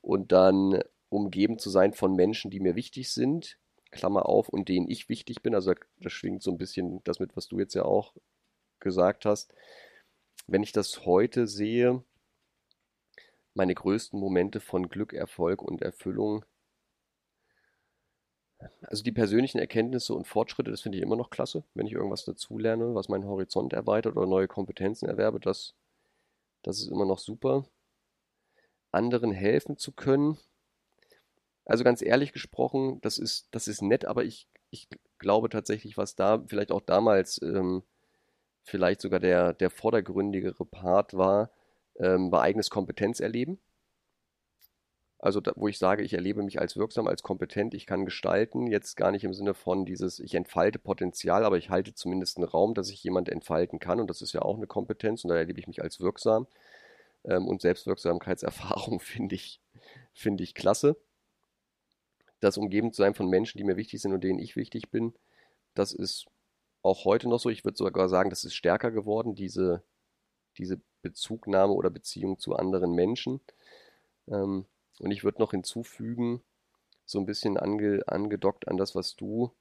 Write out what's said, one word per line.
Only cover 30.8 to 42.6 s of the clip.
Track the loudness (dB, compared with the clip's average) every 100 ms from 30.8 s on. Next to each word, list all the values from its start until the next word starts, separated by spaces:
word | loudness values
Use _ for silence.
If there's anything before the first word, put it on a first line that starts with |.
| _ _ _ _ _ _ _ _ -2
also | 2
ganz | 4 2
ehrlich | 2 2 2
gesprochen, | -6 -12 -2 -2 0 -2 -4
das | -6 -4
ist, | -4 -6 -8
das | -10 -8
ist | -4
nett, | 2 2 2
aber | -2
ich, | -4 -6 -20 _ _
ich | -20 -20 -20 _ _
glaube | 2 2 2
tatsächlich, | -4 -4 -6 -6 -6
was | -6 2
da | 4 4 0
vielleicht | -4 0
auch | -2
damals, | 4 4 6 6 4 -4
ähm, | -2 0 0 -2 -6 _ _ _ _ _ _ _
vielleicht | -8 0 2 2
sogar | -2 0
der, | 4 4 4
der | 2 -2
vordergründigere | 0 0 0 0 -2 -2 -2 -4 -6 -10
Part | -6 4 4 4 2
war, | 4 4 2 _ _ _ _ -2
ähm, | 2 2 4
war | 4
eigenes | 4 2